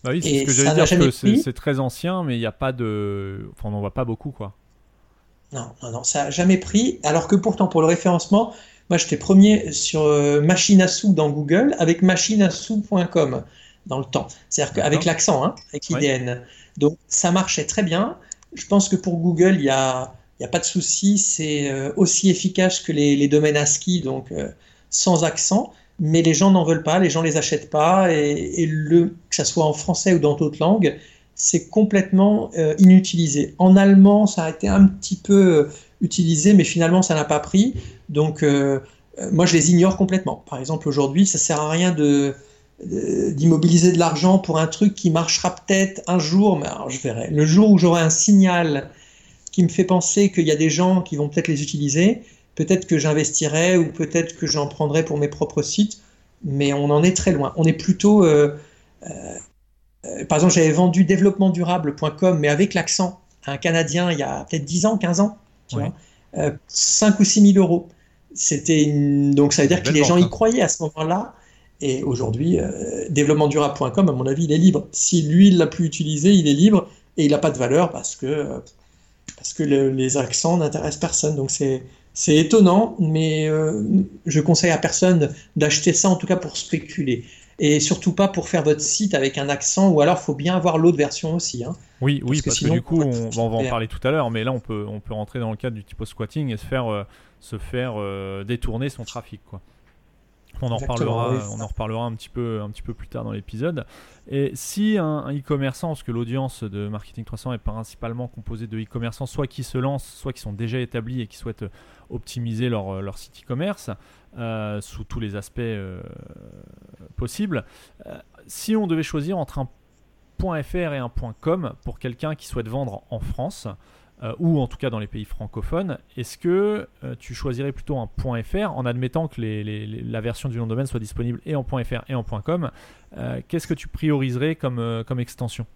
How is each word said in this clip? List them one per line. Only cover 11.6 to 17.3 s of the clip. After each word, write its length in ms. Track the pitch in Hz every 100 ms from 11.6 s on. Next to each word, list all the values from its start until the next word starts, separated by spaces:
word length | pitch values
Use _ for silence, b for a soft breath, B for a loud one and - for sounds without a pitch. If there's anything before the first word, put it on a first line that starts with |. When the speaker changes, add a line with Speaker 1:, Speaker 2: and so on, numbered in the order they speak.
| 277 -
Speaker 2:
avec 240 | 165 170
machine 400 | 185 180 - 214
à 80 | 190
sous 300 | - - 214
point 240 | - 196
com 400 | 175 170 143 127 b b b b -
dans 120 | 131
le 60 |
temps. 220 | - 131 - B B
C'est-à-dire 260 | - 143
qu'avec 240 | - 151 156
Speaker 1:
D'accord. 80 | 165
Speaker 2:
l'accent, 380 | 160 - 139
hein, 100 | 156 - -
avec 140 | 143 -
Speaker 1:
Oui. 60 | 156
Speaker 2:
I 40 |
D 60 | 143
N. 360 | 131 123 123 b b b -
Donc, 220 | 147 165 _
ça 240 | - 175